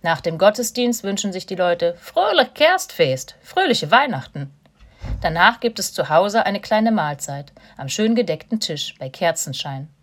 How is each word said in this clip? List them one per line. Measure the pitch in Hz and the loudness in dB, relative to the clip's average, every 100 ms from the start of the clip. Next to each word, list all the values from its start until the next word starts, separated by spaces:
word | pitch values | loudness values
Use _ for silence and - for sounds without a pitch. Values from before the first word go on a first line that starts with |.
Nach | 170 160 | 0 0
dem | 175 160 | -2 4
Gottesdienst | 190 208 226 247 240 233 | 4 4 -6 -2 -2 -2
wünschen | 196 202 208 | -4 -4 -4
sich | 180 - | -6 -8
die | |
Leute | 185 175 175 170 170 | 0 0 2 0 -2
fröhlich | - - 403 359 254 | -4 0 2 2 2
Kerstfest, | - 311 370 - - 151 131 - - | 2 2 2 -2 0 0 0 -8 -20
fröhliche | - - 381 233 147 | -6 -2 0 0 4
Weihnachten. | 233 277 147 - 143 139 _ _ _ - _ - - | 4 4 -4 -8 -12 -12 _ _ _ -20 _ -8 -4
Danach | 170 160 190 240 | -2 4 4 4
gibt | 240 220 | -4 -4
es | 202 | -8
zu | - 151 | -4 2
Hause | 156 202 220 202 | 4 4 2 0
eine | 202 | -4
kleine | - 214 226 | 0 2 2
Mahlzeit | 214 151 143 - 139 143 - - - | 2 -2 -6 -10 -10 -12 -20 -20 -12
am | 139 | -8
schön | - 220 | -2 0
gedeckten | 233 240 156 - 220 | 2 0 -4 -4 -6
Tisch | - 151 - - | -4 -6 -8 -10
bei | 131 | -14
Kerzenschein. | - 170 160 - 131 143 135 143 _ | -2 -2 -2 -6 -8 -8 -10 -12 _